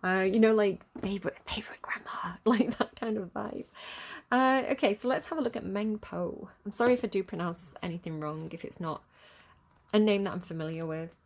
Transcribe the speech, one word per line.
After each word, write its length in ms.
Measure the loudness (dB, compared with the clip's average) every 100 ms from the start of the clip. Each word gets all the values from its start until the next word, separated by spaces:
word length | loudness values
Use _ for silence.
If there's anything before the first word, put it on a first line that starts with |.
Uh, 180 | 2 2
you 180 | 4 6
know, 140 | 8
like, 280 | 8 6 2 -6 -8
favorite, 360 | -4 -2 -4 -6
favorite 360 | -8 -8 -8 -14
grandma, 560 | -8 -8 -6 -8 -8 -2
<laughs> 60 |
like, 320 | 2 4 4 0
that 180 | -4
kind 220 | -4 -4 -4
of 160 | -4
vibe. 320 | -8 -8 -8 -12 -14 -14 -14 -14 -14 0
Uh, 320 | 4 6 4 2
okay, 220 | 2 2
so 140 | 2 0
let's 200 | 0 -2
have 100 | -2
a 40 |
look 140 | -2
at 100 | -2
Meng 320 | -4 -2 -2 -4
Po. 520 | -6 -6 -4 -6 -12 -12
I'm 60 | -12
sorry 220 | 2 4
if 100 | 4
I 40 | 2
do 160 | -2
pronounce 520 | -2 -4 -4 -4 -10 -8
anything 360 | -6 -6 -6 -6
wrong, 300 | -6 -6 -8
if 140 | -10
it's 140 | -12 -8
not 240 | -6 -6 _ _ -20 -20 -20 _ _ _ _
a 60 | 4
name 240 | 4 4
that 80 | 2
I'm 80 | -4
familiar 460 | -6 -6 -6 -6
with. 300 | -6 -6 -8 -14